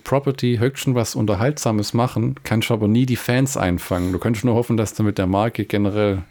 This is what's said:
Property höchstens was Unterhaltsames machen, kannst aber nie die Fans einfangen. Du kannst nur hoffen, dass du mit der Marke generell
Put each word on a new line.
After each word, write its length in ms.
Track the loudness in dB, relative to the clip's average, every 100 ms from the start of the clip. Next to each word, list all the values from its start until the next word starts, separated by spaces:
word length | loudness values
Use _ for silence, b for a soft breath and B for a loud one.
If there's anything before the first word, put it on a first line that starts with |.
Property 540 | 0 0 0 0 0 2
höchstens 360 | 0 0 -2
was 200 | 0 0
Unterhaltsames 760 | 0 0 2 0 0 0 0 0
machen, 440 | 0 0 0 -2 -4
kannst 280 | -2 -2 0
aber 180 | 0 2
nie 160 | 4
die 120 | 2 0
Fans 400 | 0 0 0 0
einfangen. 540 | 0 0 -2 -2 0
Du 60 | 0
kannst 260 | 0 0
nur 100 | 2
hoffen, 220 | 2 2 0
dass 160 | -2
du 80 | 0
mit 160 | 0 0
der 80 | 0
Marke 400 | 2 0 -2 -2
generell 560 | 0 0 2 0 0 -6